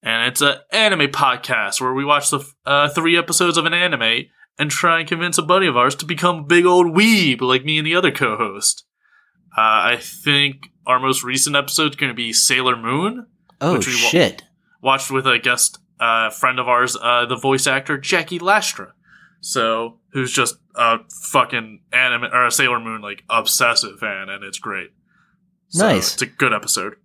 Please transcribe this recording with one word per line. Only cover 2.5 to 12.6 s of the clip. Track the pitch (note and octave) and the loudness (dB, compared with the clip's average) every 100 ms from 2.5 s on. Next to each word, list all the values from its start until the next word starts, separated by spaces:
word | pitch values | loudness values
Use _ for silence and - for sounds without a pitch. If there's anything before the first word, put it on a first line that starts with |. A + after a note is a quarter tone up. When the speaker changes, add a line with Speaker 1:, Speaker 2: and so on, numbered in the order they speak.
| _ - | _ 0
Speaker 1:
uh, | C#3+ D3 | 2 2
three | D3 E3 E3+ | 0 2 2
episodes | E3+ - F3 E3 | 2 0 2 2
of | E3 | 0
an | E3+ | 0
anime | F3+ C#3+ A2+ A#2 - _ - - | 0 0 0 0 -4 _ -20 -6
and | D3 | -4
try | - F3 E3 | 0 2 2
and | D#3 | 0
convince | E3+ F3 E3+ | -4 -2 -2
a | |
buddy | D#3 F3+ F#3 | 2 2 4
of | A#2+ | 2
ours | B2+ C#3 | 2 0
to | D#3 | -8
become | E3 F3 E3+ | 0 0 0
a | |
big | D3 F3 F3+ | 2 4 6
old | F3+ F3 D#3+ | 6 4 4
weeb | A3 A3 E3 A#2+ | 4 4 2 0
like | B2+ B2+ | 0 0
me | C#3+ D#3 | 0 -2
and | D#3 | 0
the | E3+ | 0
other | F3+ | 0
co-host. | - B2 G#2+ A2 G2 - - _ _ _ _ _ _ _ - | 0 -2 0 -4 -2 -4 -4 _ _ _ _ _ _ _ 0
Uh, | |
I | A2 A2 F#2+ A#2+ | 4 4 2 -2
think | - - - C#3+ C#3+ C#3 - _ - | -6 -8 -2 0 0 -4 -20 _ -2
our | B2+ | 0
most | C3 C3 | 0 -2
recent | B2 C3 D3 C#3+ | -2 -2 0 0
episode's | C#3 - D3+ C#3+ | -2 -2 -2 -2
gonna | C#3 A#2 | -6 -4
be | A#2 | -4
Sailor | A2 - B2+ | 0 2 2